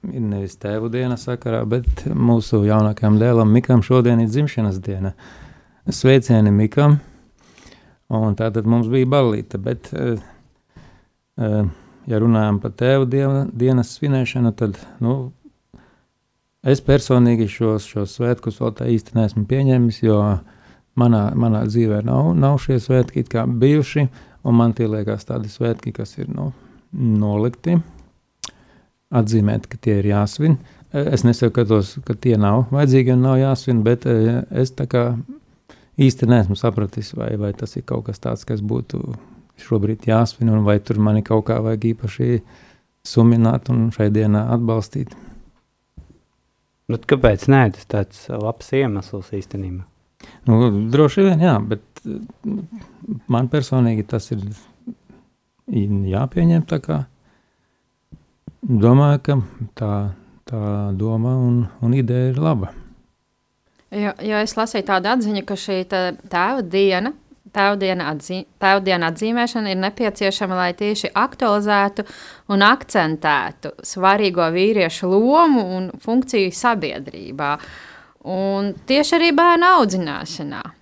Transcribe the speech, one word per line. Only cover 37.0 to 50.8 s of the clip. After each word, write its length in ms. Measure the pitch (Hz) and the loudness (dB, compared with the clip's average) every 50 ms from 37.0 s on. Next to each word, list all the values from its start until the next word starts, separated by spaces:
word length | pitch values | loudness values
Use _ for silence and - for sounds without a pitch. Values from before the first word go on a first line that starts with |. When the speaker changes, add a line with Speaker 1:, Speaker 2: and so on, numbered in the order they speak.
| 107 - - | -12 -10 -10
Speaker 1:
vai, 180 | - 113 113 - 104 | -8 -6 -6 -4 -4
vai 120 | 104 101 98 | -4 -6 -6
tas 240 | - - 107 - | -8 -10 -10 -10
ir 80 | - 127 - | -12 -10 -8
kaut 180 | 127 120 110 - | -8 -8 -6 -8
kas 140 | 104 - - | -10 -8 -8
tāds, 220 | 120 117 110 - - | -8 -8 -8 -8 -8
kas 160 | 113 107 104 | -8 -6 -4
būtu 380 | 104 117 123 - _ - - - - 120 107 - - - - _ _ _ _ | -4 -4 -6 -6 _ -8 -10 -8 -8 -12 -14 -16 -20 -20 -20 _ _ _ _
šobrīd 480 | - - - 104 101 101 110 107 - - | -6 -2 -2 0 0 -2 -4 -4 -2 0
jāsvin, 440 | 113 113 117 113 - - 120 113 107 | 2 2 2 0 -2 -2 0 0 2
un 120 | 110 104 | 2 2
vai 140 | 104 104 104 | 2 2 0
tur 200 | 101 - 117 107 | 0 -2 -2 0
mani 240 | 107 104 107 107 104 | 0 2 2 0 0
kaut 220 | - 110 110 107 - | 0 0 0 0 0
kā 120 | 113 117 | -4 -2
vajag 260 | 110 113 113 107 110 113 113 | -2 -2 -4 -2 -2 -4 -4
īpaši 480 | 110 - 107 - - 127 123 120 113 - - - - - _ _ _ _ _ _ _ _ | -4 -6 -10 -6 -4 -2 -2 -2 -2 -4 -8 -20 -20 -20 _ _ _ _ _ _ _ _
sumināt 640 | - - 123 117 117 117 117 113 113 120 135 - - | -4 2 4 6 6 6 6 4 2 2 0 -2 -2
un 220 | 127 117 113 113 110 | -2 0 0 -2 -2
šai 160 | - 110 104 104 | 0 0 2 2
dienā 340 | 107 110 107 104 104 107 120 117 | 2 2 2 2 2 2 0 0
atbalstīt. 560 | 117 120 113 113 113 107 - - 147 127 120 - - - - - - - - _ _ _ _ _ _ _ _ _ - - _ - _ _ _ _ _ _ _ _ _ _ _ _ _ _ _ | 0 0 0 -2 -2 -4 -6 -8 -8 -8 -8 -12 -20 -20 -20 -20 -20 -20 -20 _ _ _ _ _ _ _ _ _ -20 -20 _ -20 _ _ _ _ _ _ _ _ _ _ _ _ _ _ _
Speaker 2:
Bet 160 | 117 113 - - | -6 -6 0 0
kāpēc 380 | 143 135 127 117 104 95 - - 135 | 0 4 4 2 2 2 2 4 4
nē? 100 | 135 127 110 - | 4 4 2 0
Tas 120 | - - _ | -4 -10 _
tāds 380 | - 104 98 - - - - - | -4 -4 -4 -6 -8 -20 -14 -10
labs 440 | - 110 104 107 117 - - - - | -8 -6 -6 -6 -6 -8 -10 -4 -2
iemesls 600 | 135 139 123 104 101 95 - - 101 95 - - | -2 0 0 -2 -6 -8 -10 -12 -14 -12 -10 -10
īstenībā. 520 | 101 95 - - 98 95 95 92 90 92 _ _ _ _ _ _ _ - - - - - 131 | -10 -10 -10 -10 -10 -8 -8 -10 -12 -14 _ _ _ _ _ _ _ -20 -20 -20 -8 0 2
Speaker 1:
Nu, 100 | 110 110 123 123 101 101 | 4 4 4 4 2 0